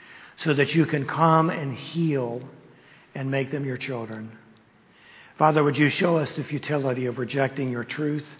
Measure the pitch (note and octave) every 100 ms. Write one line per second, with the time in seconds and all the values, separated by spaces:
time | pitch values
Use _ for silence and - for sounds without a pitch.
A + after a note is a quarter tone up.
0 | - - - - D#3+ C#3+ C#3 E3 D#3 D3+
1 | C3 C#3 E3 D#3+ D#3+ F3 C#3 A#2+ - E3
2 | E3 C#3 A#2+ B2 C3 - - - - -
3 | _ C#3+ C3+ C3+ C3+ C#3+ C#3 B2 - B2
4 | A2+ A2 A2 - - - _ _ _ _
5 | - - - - D#3 D3+ D3 C3+ D3 -
6 | F3 E3 C#3 - C#3 C#3+ - D3 C3+ B2+
7 | B2+ A#2 A#2 C#3 C3+ C#3 C3 A#2+ A#2 -
8 | D3+ D3+ C#3+ -